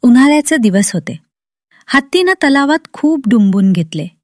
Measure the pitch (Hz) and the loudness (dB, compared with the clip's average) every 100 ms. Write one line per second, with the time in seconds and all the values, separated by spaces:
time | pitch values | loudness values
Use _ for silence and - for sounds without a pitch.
0 | 247 247 277 302 294 320 220 190 202 180 | 4 4 4 2 0 0 0 0 -2 -4
1 | - 160 _ _ _ _ _ _ - 277 | -8 -14 _ _ _ _ _ _ -4 -4
2 | 277 359 370 381 294 277 277 320 - - | -2 -2 -2 0 0 0 0 -2 -4 -4
3 | 294 320 240 233 202 190 190 170 160 156 | -2 -2 0 2 2 2 0 0 -4 -8
4 | 165 _ | -12 _